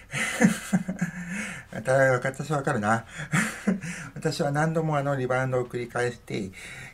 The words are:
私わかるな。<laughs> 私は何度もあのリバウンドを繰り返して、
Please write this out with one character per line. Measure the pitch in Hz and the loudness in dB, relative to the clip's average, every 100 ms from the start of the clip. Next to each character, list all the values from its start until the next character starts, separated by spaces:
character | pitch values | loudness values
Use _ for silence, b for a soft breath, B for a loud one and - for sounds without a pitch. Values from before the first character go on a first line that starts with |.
| B 143 B - 240 - - 190 - - 175 B 175 196 214 B - | B -4 B 4 4 4 0 0 0 -4 -4 B -8 -8 -8 B -10
私 | - 113 135 131 123 131 131 143 | -6 2 4 6 4 0 -4 -2
わ | 151 | -2
か | 139 | 0
る | 131 | 2
な。 | 104 117 B B 147 156 220 - | 2 2 B B -2 0 0 -2
<laughs> | - 185 160 175 156 | 0 0 -2 -10 -10
私 | - 160 147 | -4 -2 0
は | 151 | 0
何 | 143 160 | 2 2
度 | 165 | 2
も | 160 151 | 2 2
あ | |
の | 139 139 | 2 2
リ | 127 | 2
バ | 127 | 2
ウ | 131 | 2
ン | |
ド | 127 | 2
を | 123 | 0
繰 | 123 | -4
り | 117 | -4
返 | 123 123 | 0 -2
し | 120 | -2
て、 | - 123 95 92 B B B | -6 -6 -6 -8 B B B